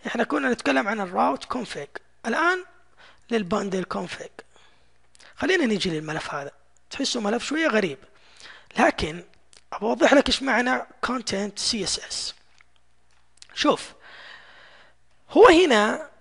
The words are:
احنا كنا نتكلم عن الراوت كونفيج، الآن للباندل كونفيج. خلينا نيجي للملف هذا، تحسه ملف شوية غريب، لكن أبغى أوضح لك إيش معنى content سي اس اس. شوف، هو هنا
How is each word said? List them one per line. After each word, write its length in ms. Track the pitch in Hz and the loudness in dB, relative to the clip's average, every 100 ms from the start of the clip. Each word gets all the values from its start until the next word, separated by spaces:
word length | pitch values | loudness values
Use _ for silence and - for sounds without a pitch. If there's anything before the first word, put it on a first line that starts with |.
| 214 | -8
احنا 180 | 240 | -4
كنا 260 | 233 294 269 | -2 -2 -2
نتكلم 380 | 240 - 269 220 | -2 0 0 0
عن 120 | 220 | -4
الراوت 440 | 185 196 269 262 | -4 0 0 0
كونفيج، 440 | - 254 214 - 143 - _ _ - | -6 -8 -8 -10 -12 -16 _ _ -6
الآن 380 | 233 311 - 370 - _ _ - - _ | 0 0 0 -6 -20 _ _ -20 -20 _
للباندل 540 | 233 180 208 196 190 | -4 -2 -4 -2 -4
كونفيج. 460 | 175 202 180 - - - - - - _ _ _ _ _ - - | -6 -8 -8 -12 -14 -18 -20 -20 -20 _ _ _ _ _ -20 -6
خلينا 300 | 285 370 262 | -2 0 2
نيجي 240 | 208 185 | 0 -2
للملف 440 | 156 156 151 - | -4 -6 -8 -8
هذا، 160 | 147 143 - _ _ _ | -10 -10 -16 _ _ _
تحسه 300 | - 277 247 | -6 -4 -2
ملف 240 | 202 233 | -2 -2
شوية 240 | - 285 320 | -2 -2 0
غريب، 300 | 214 190 135 - - - - - - - - | 0 -2 -6 -16 -20 -20 -20 -20 -20 -14 2
لكن 460 | - - 165 170 - - _ - _ | 2 2 -6 -8 -16 -20 _ -20 _
أبغى 160 | - 214 | -6 -2
أوضح 240 | 240 330 | 2 6
لك 140 | 277 262 | 6 4
إيش 140 | - | -2
معنى 440 | 269 226 247 247 - - - | 0 0 0 -2 -4 -8 -4
content 500 | 254 220 196 202 - | -4 -4 -6 -6 -6
سي 280 | - 226 | -4 -4
اس 140 | 170 - | -4 -6
اس. 360 | - - - - _ - - _ _ _ _ _ _ - - | -8 -10 -10 -14 _ -20 -20 _ _ _ _ _ _ -20 -18
شوف، 380 | - 403 170 - - - - - - - - - - - _ - _ _ | -2 0 0 -4 -18 -20 -20 -20 -20 -20 -20 -20 -20 -20 _ -20 _ _
هو 180 | 302 453 | 8 10
هنا 640 | 330 359 226 214 269 311 - | 10 6 4 4 -2 -8 -20